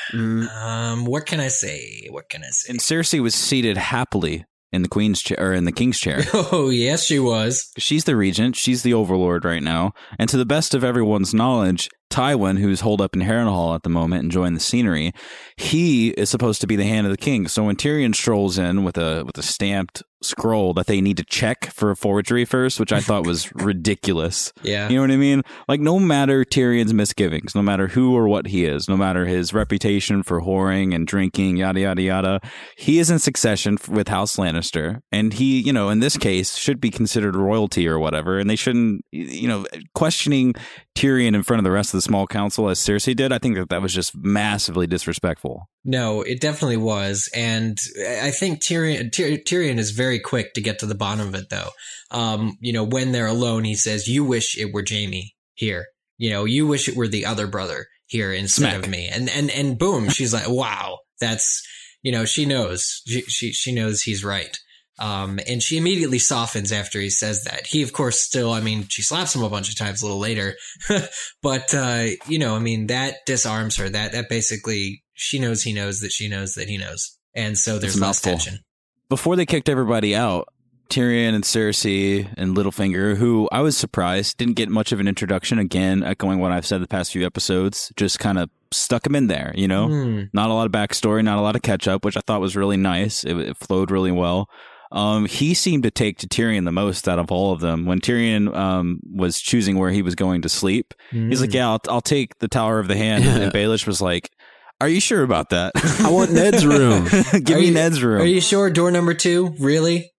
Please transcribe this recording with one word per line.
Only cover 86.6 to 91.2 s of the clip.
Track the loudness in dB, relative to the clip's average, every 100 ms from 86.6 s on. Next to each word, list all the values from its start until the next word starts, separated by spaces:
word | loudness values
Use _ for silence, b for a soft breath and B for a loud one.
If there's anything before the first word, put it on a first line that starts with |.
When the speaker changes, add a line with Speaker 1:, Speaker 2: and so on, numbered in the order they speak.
| -2
Speaker 3:
said | -4
the | -2
past | -4 -4
few | -2 -2
episodes, | -2 -2 0 0 -2 -8 -2
just | -2 0
kinda | 0 0 -2 _ -8
stuck | -4 -2 0 0
him |
in | 2 2
there, | 0 -4 -2
you | 0
know? | 2 0
Speaker 2:
Hmm. | 0 -2 -4 -2
Speaker 3:
Not | -2 0
a |
lot | 0 0
of |
backstory, | 0 -2 0 2 2